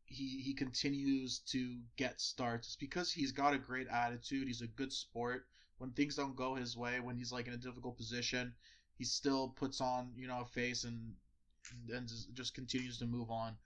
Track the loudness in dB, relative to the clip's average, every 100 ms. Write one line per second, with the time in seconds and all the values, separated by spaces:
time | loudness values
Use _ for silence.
0 | -14 -6 -4 -2 0 0 0 2 2 4
1 | 6 6 4 -2 0 0 0 -2 -8 -2
2 | -2 0 -2 2 2 2 -2 -6 -4 0
3 | 0 2 0 4 6 6 2 -4 0 2
4 | 2 0 -2 0 0 -2 -4 -4 -4 -4
5 | -6 -2 0 -2 -6 -20 -20 -8 -4 2
6 | 2 2 -2 0 0 0 -2 -2 0 0
7 | 0 -2 -2 -4 -4 -4 -6 -6 -6 -6
8 | -4 -2 0 2 0 -4 -18 -20 _ -6
9 | -2 2 4 4 2 0 -2 2 2 2
10 | 0 -6 -4 -2 -2 0 2 2 -2 -4
11 | -6 -10 -14 _ _ _ -14 -10 -4 -4
12 | -4 -6 -8 -6 -4 -4 0 0 0 -2
13 | 0 0 0 0 -2 -4